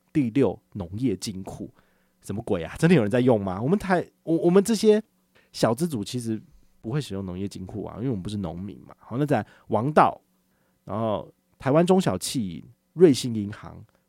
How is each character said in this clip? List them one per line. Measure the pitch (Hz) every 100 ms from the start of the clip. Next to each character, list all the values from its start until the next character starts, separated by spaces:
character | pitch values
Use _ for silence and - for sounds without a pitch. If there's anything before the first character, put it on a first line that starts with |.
| _
第 | 160 123
六， | 120 113 - _
农 | 107 85 104
业 | 131 92
金 | - 95
库。 | 95 - 98 _ _ _ _ _
什 | -
么 | 104
鬼 | - 95
啊？ | 80 -
真 | 160
的 | 175
有 |
人 | 104
在 | 123
用 | 127 110
吗？ | 98 92
我 | 127
们 | 208
台-， | 190 180 - _
我-， | - 165
我 | 175
们 | 185
这 | 202
些 | 220 220 214 - _ _ _ _
小 | - 131 120
资 | 175
主 | 135
其 | 101 123
实 | 113 110 - - _ _
不 | 110
会 | 147
使 | 131
用 | 98
农 | 95 90
业 | 98
金 | 95
库 | 92 110 85
啊， | 82
因 | 131
为 |
我 | 107
们 |
不 | 87
是 | 104
农 | 90 85
民 | 98 65
嘛。 | - -
好， | - 117
那 | 147
再 | 123
来 | - _ -
王 | 104 127
道， | 156 131 - _ _ _ _ _ _ -
然 | 98
后 | 113 98 - _ _ -
台 | 135
湾 | 151 175
中 | 190
小 | 165 92
企 | - 139 98
银、 | 80 - _ _
瑞 | 156 175
信 | 127 127 110
银 | 101
行、 | 110 - 85 107 _